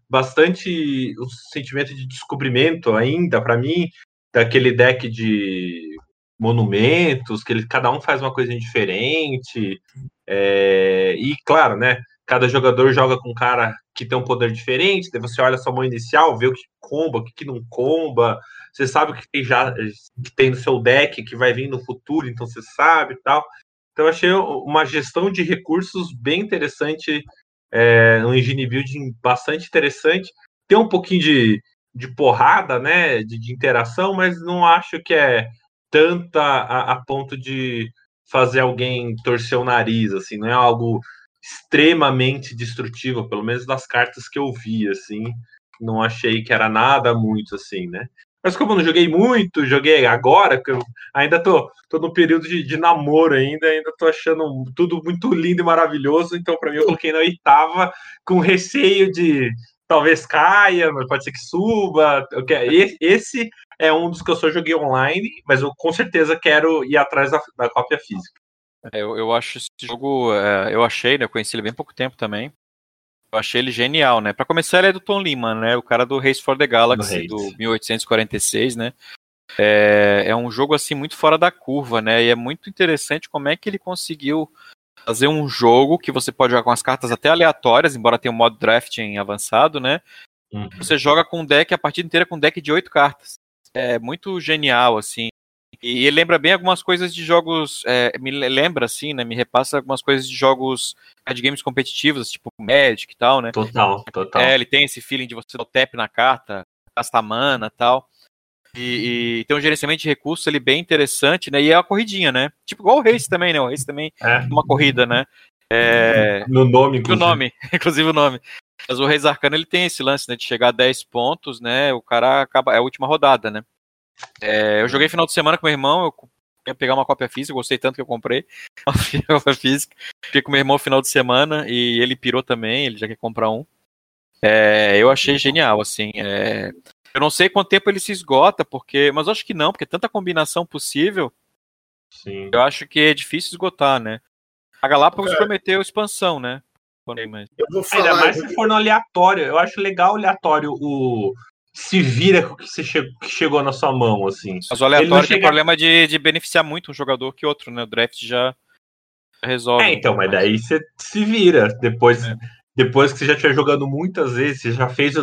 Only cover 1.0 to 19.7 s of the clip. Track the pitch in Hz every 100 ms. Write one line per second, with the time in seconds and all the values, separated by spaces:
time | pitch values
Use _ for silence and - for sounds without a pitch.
1 | 127 113 127 - - 151 135 139 131 135
2 | 131 127 - 139 135 123 156 165 123 107
3 | 123 160 175 113 117 117 135 175 170 _
4 | _ _ _ 120 117 131 127 113 123 123
5 | 117 117 110 107 98 92 90 85 80 80
6 | _ _ _ - 113 117 107 98 120 170
7 | 170 131 123 110 - 113 117 127 123 143
8 | - 135 131 131 120 120 117 117 98 95
9 | 123 160 151 127 - 120 98 95 _ 131
10 | 131 _ - 98 98 98 98 95 95 95
11 | 95 - 131 147 - 156 131 104 123 117
12 | - _ - 127 123 131 127 113 131 127
13 | 131 127 127 117 123 123 113 110 _ -
14 | 117 127 123 120 117 110 - 131 190 196
15 | 185 117 113 127 127 127 127 127 131 117
16 | 117 147 160 110 127 127 - _ - 143
17 | 160 117 117 - 139 120 117 120 131 160
18 | 156 120 117 104 - - - - 131 151
19 | - - - 139 123 127 131